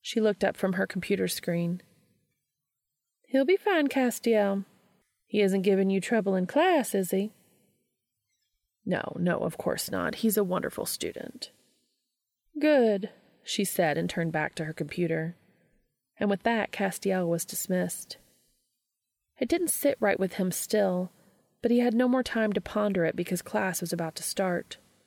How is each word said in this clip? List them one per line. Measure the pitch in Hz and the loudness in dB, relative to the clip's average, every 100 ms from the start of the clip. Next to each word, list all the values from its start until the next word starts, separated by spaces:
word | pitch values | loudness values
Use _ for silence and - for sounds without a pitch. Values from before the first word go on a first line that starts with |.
She | - - | -2 2
looked | 214 202 | 2 2
up | 196 - | -2 0
from | 190 | -2
her | 185 190 | 0 -2
computer | 190 - 196 185 | -4 -2 0 0
screen. | - - 170 170 180 - _ _ _ _ _ _ _ _ _ _ _ _ _ _ | -2 -4 -2 -2 -4 -8 _ _ _ _ _ _ _ _ _ _ _ _ _ _
"He'll | 262 277 | 2 4
be | 381 | 4
fine, | 427 349 285 | 4 2 2
Castiel. | 277 254 - - 220 202 196 196 _ _ _ _ _ _ | 2 0 0 2 4 4 0 -4 _ _ _ _ _ _
He | 208 | 2
isn't | 196 196 | 2 4
giving | 190 190 190 | 4 4 4
you | 196 | 2
trouble | - 226 196 190 | 2 0 2 0
in | 185 | 2
class, | 285 359 330 233 | 2 4 4 2
is | 196 180 | -2 0
he?" | 190 208 _ _ _ _ _ _ _ _ _ _ _ _ _ _ _ | 0 -2 _ _ _ _ _ _ _ _ _ _ _ _ _ _ _
"No, | 202 185 - - | -4 -4 -4 -2
no, | 175 170 | -2 0
of | 170 - | -4 -4
course | - - - | -4 -4 -4
not. | 190 175 - | -4 -4 -2
He's | 220 208 | 0 0
a | |
wonderful | 196 180 - - | 0 -2 -4 -6
student." | - - - - - - - _ _ _ _ _ _ _ _ _ _ 302 | -8 -6 -8 -8 -14 -14 -18 _ _ _ _ _ _ _ _ _ _ 0
"Good," | 302 294 233 202 208 - _ _ | 4 6 6 2 -2 -12 _ _
she | - - | -6 -2
said | 196 - 165 147 | -2 2 2 2
and | 175 | -2
turned | - 165 | -2 -2
back | 156 151 | -2 -4
to | - 156 | -4 -8
her | |
computer. | 160 151 - 170 160 160 175 _ _ _ _ _ _ _ _ | -6 -8 -2 -2 0 -4 -8 _ _ _ _ _ _ _ _
And | 202 | -2
with | 196 | 0
that, | 226 226 - | 0 0 -2
Castiel | - 196 - 196 185 175 | -2 -4 -2 -2 0 0
was | 170 | -2
dismissed. | - - - 185 175 - - - _ _ _ _ _ _ _ _ _ _ _ _ | -2 -8 -2 -2 -2 -6 -12 -18 _ _ _ _ _ _ _ _ _ _ _ _
It | 247 | -2
didn't | 339 339 | 0 0
sit | - 285 - | 0 0 2
right | 208 - | 0 2
with | 185 | -2
him | - 185 | -2 -2
still, | 175 - 214 196 180 185 _ _ _ _ _ | -2 -2 0 2 0 -4 _ _ _ _ _
but | 233 | 0
he | 240 | 2
had | 240 | 4
no | 226 254 | 4 2
more | 254 | 2
time | 247 233 220 | 0 0 0
to | 196 | -2
ponder | - 214 208 190 | -4 -2 0 2
it | 160 - | 0 -2
because | 175 180 | -4 -4
class | - 214 196 175 | -4 -4 -2 -4
was | 170 | -6
about | 170 160 - | -4 -6 -6
to | |
start. | - - 190 175 - - _ _ | -8 -2 -2 -2 -6 -20 _ _